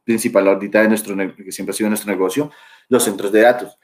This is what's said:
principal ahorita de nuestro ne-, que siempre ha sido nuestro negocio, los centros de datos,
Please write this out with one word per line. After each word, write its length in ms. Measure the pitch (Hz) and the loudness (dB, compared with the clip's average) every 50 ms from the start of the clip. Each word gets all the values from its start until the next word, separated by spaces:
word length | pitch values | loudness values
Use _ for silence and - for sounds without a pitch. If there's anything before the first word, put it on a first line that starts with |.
| _ | _
principal 440 | - 113 110 113 117 - 98 98 98 | -4 -2 -2 -2 0 0 2 4 4
ahorita 340 | 98 98 101 98 - 107 | 2 0 0 0 2 2
de 80 | 110 110 | 4 4
nuestro 260 | 110 107 110 101 101 | 2 0 -2 -4 -6
ne-, 200 | 98 95 90 - | -6 -6 -6 -8
que 160 | - 98 92 | -12 -16 -14
siempre 200 | 92 - 95 92 | -12 -10 -8 -8
ha 40 | 98 | -6
sido 140 | - 110 107 | -4 -4 -2
nuestro 220 | 104 101 - 104 | -4 -4 -4 -6
negocio, 400 | 101 90 92 90 - 135 147 147 - - - - - _ _ - | -4 -2 -2 -2 -2 -4 -6 -6 -8 -16 -20 -20 -20 _ _ 0
los 140 | 123 120 - | 0 2 2
centros 280 | 113 101 95 101 101 | 0 -2 -4 -2 0
de 100 | 104 107 | 4 4
datos, 360 | 110 120 123 - - - - _ | 6 6 4 2 -2 -12 -14 _